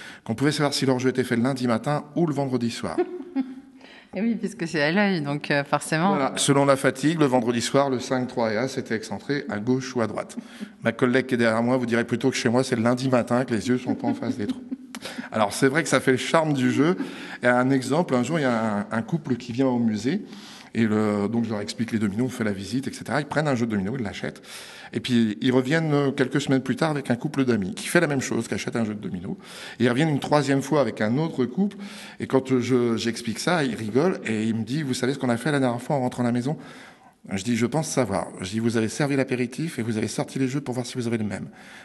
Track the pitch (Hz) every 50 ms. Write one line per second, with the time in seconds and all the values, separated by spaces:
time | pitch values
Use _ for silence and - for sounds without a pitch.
0 | - - - - - - 113 117 131 151 147 156 151 143 147 - 139 131 131 127
1 | 131 131 127 135 127 127 131 127 117 135 139 127 127 123 117 110 113 143 147 147
2 | - - - 165 170 160 143 139 139 135 127 123 117 117 113 - - 87 82 -
3 | - - - - - - - 269 254 - - - - - - - - - - -
4 | - - - 185 214 233 226 202 202 185 - - 170 160 151 160 143 151 165 202
5 | 208 196 190 170 147 143 143 147 - - 151 143 143 - - 147 - - 165 156
6 | 170 196 202 147 135 127 - - - - 143 139 139 139 135 135 - 135 127 -
7 | - 147 170 165 151 135 123 127 113 120 120 117 117 - - 139 139 139 131 120
8 | 120 - 135 127 127 117 - 127 117 110 107 104 127 131 - 131 113 - 117 107
9 | - - 104 95 - - 139 143 - - 104 104 104 123 127 131 131 - - 123
10 | 113 104 107 - - - - - - - - - - - - - - 113 113 -
11 | 131 123 120 131 127 127 135 117 117 117 110 113 117 120 127 131 123 113 117 117
12 | 117 117 127 117 117 131 127 - - 120 113 123 135 - 131 117 107 120 127 123
13 | 131 135 127 123 107 - 120 123 131 123 120 107 92 - 123 127 - - 107 -
14 | - 117 113 - - 117 - - 104 - - - - - - - - - - -
15 | - - - - - - - 110 107 101 - - 139 135 127 160 156 - 151 131
16 | - 135 131 123 - - - 165 156 156 147 131 127 127 123 120 139 165 190 -
17 | - - - - - - - - - 123 123 123 123 131 139 135 123 113 135 160
18 | 180 - 135 123 120 117 165 165 143 127 120 113 113 110 104 101 101 - - 113
19 | 117 - - 160 - 135 127 117 - - 113 123 135 131 123 120 117 113 107 104
20 | 101 127 170 214 - - - - - - - - - - - 110 117 107 107 107
21 | 107 107 104 104 101 101 113 117 113 107 113 101 104 - - - 117 120 120 107
22 | 110 104 95 110 127 127 - - 113 107 101 95 101 92 107 135 131 - - -
23 | - - 110 143 151 147 - 151 156 151 135 113 120 117 107 101 92 98 123 -
24 | 113 98 90 - - - - - - - - - - - - - - - - -
25 | - 127 123 117 117 110 104 - - 131 120 131 123 123 156 165 160 156 147 143
26 | 143 139 131 - 131 - - 147 135 - 135 135 - - 123 - 170 160 151 143
27 | 131 - 123 113 - 151 - 135 135 123 117 107 95 90 - - - - - 175
28 | 170 147 143 135 123 - 117 117 113 - 117 104 - - - 120 113 107 107 107
29 | - 92 85 90 90 98 - - - - - - - - - - 117 123 120 123
30 | 156 160 147 131 - - 143 151 139 135 139 139 135 - 147 151 131 110 104 -
31 | 110 107 117 139 160 165 - - 123 117 - - 196 202 - - - - - -
32 | - - - - 117 - - 135 127 127 131 127 117 113 131 123 120 117 113 110
33 | 98 117 117 - 120 113 104 - - 156 175 170 147 127 107 98 110 107 101 123
34 | 156 190 - - - - 110 107 107 110 110 113 110 101 127 160 156 131 123 -
35 | - 123 143 139 - 123 120 117 - 151 147 143 131 123 117 117 - - 156 139
36 | 127 123 - - 123 123 117 120 120 135 156 - - - - - - - - -
37 | - - - _ - - - 95 - 120 120 110 120 120 - 160 151 151 - 143
38 | 127 98 98 90 - - - - - - 98 113 113 117 110 117 110 107 - -
39 | 156 139 143 135 127 - 143 120 127 120 - - 156 170 - - 110 117 113 110
40 | 110 107 - - 147 147 - 135 135 127 127 147 143 135 120 123 120 - - 127
41 | 117 117 117 113 107 101 101 92 - - - - - - - -